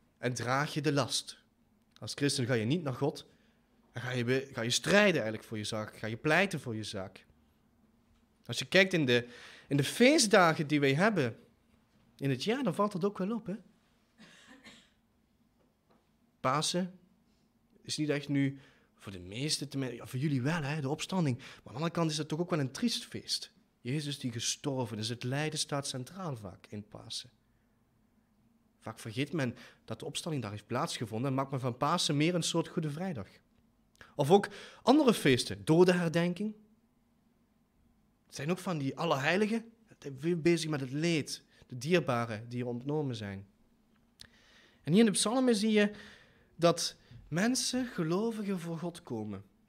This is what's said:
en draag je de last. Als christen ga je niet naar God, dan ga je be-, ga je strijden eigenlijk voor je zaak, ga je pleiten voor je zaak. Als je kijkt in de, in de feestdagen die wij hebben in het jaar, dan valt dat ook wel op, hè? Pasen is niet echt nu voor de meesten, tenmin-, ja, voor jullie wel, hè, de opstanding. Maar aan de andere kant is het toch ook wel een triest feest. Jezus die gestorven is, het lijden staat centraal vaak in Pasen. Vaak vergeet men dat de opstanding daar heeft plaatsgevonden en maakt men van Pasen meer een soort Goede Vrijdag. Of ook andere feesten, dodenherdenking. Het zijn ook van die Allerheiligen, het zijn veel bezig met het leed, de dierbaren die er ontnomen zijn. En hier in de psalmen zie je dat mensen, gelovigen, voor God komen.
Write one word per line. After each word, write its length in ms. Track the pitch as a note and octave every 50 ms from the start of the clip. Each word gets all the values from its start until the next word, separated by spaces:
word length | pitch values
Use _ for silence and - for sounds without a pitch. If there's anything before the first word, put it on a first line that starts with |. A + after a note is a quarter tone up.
| _ _ _ _
en 160 | B2 B2 B2+
draag 400 | A#2 A2+ A#2+ B2+ C3+ D3 D3 -
je 80 | D#3
de 120 | C#3 D3+ C#3
last. 440 | C#3+ B2 G#2+ - - - - - - _ _ _ _ _ _ _ _ _ _ _ _
Als 140 | B2+ A#2+ -
christen 320 | - C#3+ C#3+ C#3 - B2
ga 80 | A2+ C3
je 120 | A2+ G#2
niet 180 | A2+ D3+ F#3 E3
naar 100 | C#3 B2
God, 320 | - C#3+ C#3+ - - - - _ _ _ _ _ _ _ _ _ _ _ _
dan 100 | - A#2+
ga 100 | A#2 B2+
je 120 | B2+ B2 A#2
be-, 260 | A#2+ B2+ C3+ C3+ -
ga 100 | - A#2+
je 80 | A2+ B2
strijden 520 | A#2+ - - D3+ F3+ G3+ G#3 G3+ E3+ C#3
eigenlijk 220 | G#2+ A2 A2 G#2+ -
voor 140 | - A#2 G#2+
je 60 | G#2
zaak, 340 | - A#2 G#2+ G#2+ - - -
ga 100 | - A2
je 100 | A2+ A#2
pleiten 420 | - D3+ D3+ F3 G3 G3 F3 C#3+
voor 160 | - B2+ A2+
je 80 | A2 G#2+
zaak. 420 | - - G2 F#2 G2 - - - _ _ _ _ _ _ _ _ _ _ _ _ _ _ _ _ _ _ _ _ _ _ _ _
Als 140 | - A#2+ -
je 60 | C3+
kijkt 280 | - - F#3 F#3+ F#3 F#3
in 120 | E3+ D3
de, 220 | B2 A#2+ A#2+ A#2 - - - - - - - - -
in 100 | C#3+ C#3
de 60 | C3+
feestdagen 840 | - - - A#3 C4 D4+ E4 A#3 G3+ A3 G3+ F3+ D#3+ D#3+ E3 D#3 C#3
die 120 | D3+ D3
wij 140 | C#3+ C3+ C3+
hebben 440 | D3+ F#3+ A3+ G#3+ E3+ C3 A#2 G#2+ - - - _ _ _ _ _ _ _ _ _ _ _ _ _ -
in 120 | C#3 C#3
het 140 | C3+ B2 -
jaar, 200 | G3 A#3 C#4+ C4+
dan 120 | G3 -
valt 160 | - G3+ G#3
dat 140 | G#3 F3+ F3
ook 120 | G3+ G3+ -
wel 180 | F#3 G3 A#3+
op, 100 | A3 -
hè? 100 | - F#3+ - - - _ _ _ _ _ _ _ _ _ _ - - - - - - - - - - - - - _ _ _ _ _ _ _ _ _ _ _ _ _ _ _ _ _ _ _ _ _ _ _ _ _ _ _ _ _ _ _
Pasen 600 | - C3 C3 D3+ D#3 - - F3 F#3+ F3+ - - _ _ _ _ _ _ _ _ _ _ _ _ _ _ _ _
is 160 | - - - -
niet 120 | D3+ D3
echt 180 | C#3+ D3 C#3+ -
nu 320 | C#3+ C#3 C#3 C3+ C#3 C3+ - - - _ _ _ _
voor 160 | _ - G#2+
de 80 | G2 F#2
meesten, 500 | F2+ F2+ G2+ A#2+ C#3 D#3 D3+ - D3+ C3+
tenmin-, 240 | - C3+ C3+ B2 A#2+
ja, 140 | A2+ - -
voor 120 | - B2+
jullie 220 | C#3+ E3 C#3+ B2+
wel, 200 | A#2+ C#3+ E3+ F3
hè, 200 | C#3+ C3+ D3+ D#3+
de 80 | C3+ C3
opstanding. 480 | D3+ - - - F#3+ F#3+ E3 C#3 B2 -
Maar 80 | -
aan 160 | - - - -
de 60 | -
andere 220 | G#2 C3 D#3+ E3+
kant 200 | - F3 E3 D#3+
is 60 | D3+ D#3
het 100 | D3 -
toch 120 | D#3+ D3+
ook 100 | F3 E3+
wel 100 | F3+ D#3
een 120 | C#3 B2
triest 340 | - - A#3+ A#3 - - -
feest. 460 | - - G#2+ - - - - - - _ _ _ _ _ _
Jezus 380 | - A#2+ C3+ D#3+ D3 D3 C#3 -
die 120 | - B2+
gestorven 680 | A2 A#2+ - - - - - C#3+ C3+ C3 B2 G#2+ A2 G#2
is, 100 | G#2+ A2
het 140 | B2 - -
lijden 360 | B2 C3+ C#3+ D3+ D#3 D#3 D3
staat 280 | - - D3 C#3 C3+ -
centraal 480 | - B2+ B2 - F3+ G3 F#3+ E3 C3+
vaak 300 | A2+ G#2 F#2 - - - -
in 180 | G#2 G#2 G#2 -
Pasen. 420 | - A2 A2+ A2+ - - - A#2+ _ _ _ _ _ _ _ _ _ _ _ _ _ _ _ _ _ _ _ _ _ _ _ _ _ _ _ _ _ _
Vaak 200 | - - A2 -
vergeet 320 | - A#2 G2+ A#2+ C#3+ C3+
men 240 | F3 D#3+ C3+ A#2+ A#3 - - - - _ _
dat 140 | - A2+ -
de 60 | -
opstanding 380 | D#3 C#3+ - - F3 D#3 C#3 A2
daar 80 | G2+
heeft 160 | G#2 G#2+ - -
plaatsgevonden 640 | A2+ B2+ D#3+ E3 - - B2+ G2 A2 A2 C3 C#3
en 60 | C3
maakt 160 | C3+ C3+ C3+
men 80 | C#3+ B2
van 180 | B2 B2+ A2+ -
Pasen 400 | D3 D3 E3+ F3 - - D3+ C#3+
meer 180 | D3+ E3+ F3+
een 80 | E3+ D#3+
soort 240 | - - E3+ D#3 -
Goede 220 | - F3+ D#3 D3+
Vrijdag. 380 | C#3+ D#3+ F#3 G3 D#3+ A2+ F#2 - - - _ _ _ _ _ _ _ _ _ _ _ _ - - -
Of 160 | - C#3+ C#3
ook 160 | F#3+ G3+ G3+ - - - - - - -
andere 320 | - A3 C4 D#4 D4 B3+ G3+
feesten, 520 | - - D#3 B2+ A#2 - - G2+ G2+ G2
dodenherdenking. 880 | - D#3+ E3+ F3+ F3+ F3+ F3+ F3 E3+ D3+ E3+ E3+ F3 F3+ - G#3 G#3+ G#3+ - - _ _ _ _ _ _ _ _ _ _ _ _ _ _ _ _ _ _ _ _ _ _ _ _ _ _ _ _ _ _ _ _
Het 100 | _ -
zijn 160 | - C#3 D3+
ook 80 | F#3 F3+
van 180 | - G3 F3 D3+
die 200 | C3+ C3+ B2+ -
Allerheiligen, 760 | D#3+ E3 D3+ C3+ C3+ D#3 F3 G3 G#3+ G3+ A3+ A3+ A3 - - _ _ _
het 100 | - -
zijn 160 | - D3 C3+ B2+
veel 180 | D3 E3 F3+ E3
bezig 320 | C#3+ E3+ E3+ D#3+ D#3+ D#3
met 100 | D#3 C#3
het 120 | C#3 B2+
leed, 520 | C3 D3 D#3+ F3 E3+ D3+ A#2+ - - - - _ _ - - -
de 100 | B2+ B2
dierbaren 720 | A#2 D3+ F3+ E3+ C#3 C#3 B2 A#2 A#2 A#2 A2 G#2 A#2 A#2+
die 120 | A#2+ B2
er 60 | B2 A#2+
ontnomen 480 | A#2+ A#2+ - C#3+ D3 D#3 D3 C3+ A#2+
zijn. 320 | G#2+ G#2+ G2+ G2 G2 G2 - _ _ _ _ _ _ _ _ _ _ _ _ _ _ - - _ _ _ _ - - - - _ _ _
En 80 | C3+
hier 80 | E3 G#3
in 60 | A#3
de 60 | A3
psalmen 440 | F3 - - G#3+ A#3 C4 C4 B3+ A#3
zie 160 | G3 G#3+ A3
je 200 | G#3+ G#3 G#3 G#3 G#3 - - - - - - - _ _ _ _ _
dat 400 | - E3 E3+ E3 E3+ - - - - _ - - - - -
mensen, 580 | D3 E3+ G3+ A#3+ B3+ B3 - - - B3+ B3+
gelovigen, 720 | A#3+ - - E3 D#3 E3+ F#3+ A3 A#3 A3+ G#3+ G#3 G3 G3 F3
voor 180 | D#3+ E3+ E3+ D#3
God 260 | F3+ E3+ E3+ - -
komen. 400 | - A#2+ A2 G#2+ G#2+ G2+ F#2+ - - _ _ _